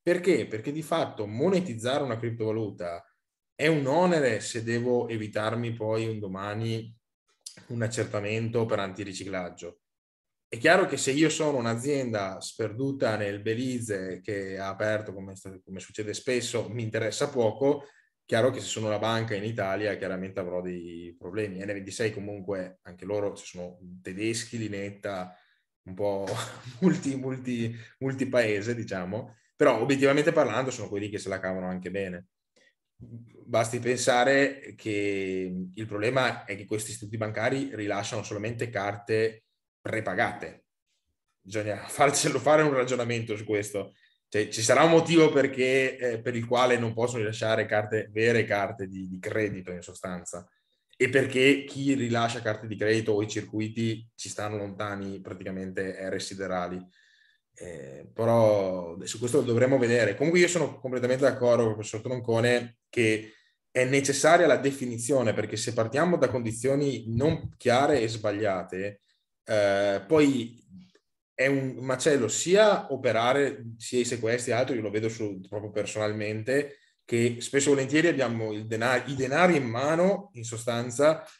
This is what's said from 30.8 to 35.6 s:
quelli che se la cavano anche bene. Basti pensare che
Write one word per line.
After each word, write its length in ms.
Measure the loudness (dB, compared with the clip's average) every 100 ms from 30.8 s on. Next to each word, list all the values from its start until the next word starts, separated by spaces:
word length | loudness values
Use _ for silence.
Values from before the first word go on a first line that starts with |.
| -6
quelli 220 | -6 -4
che 80 | -6
se 120 | -6
la 100 | -6
cavano 260 | -4 -4 -6
anche 220 | -6 -6
bene. 380 | -6 -6 -8 -16 _ _ _ _ _ _ -20
Basti 840 | -18 -18 -20 -20 -2 0 0 -2
pensare 960 | 0 0 4 4 6 6 4 0 -14 -10
che 920 | -4 -2 0 -2 -2 -2 -4 -6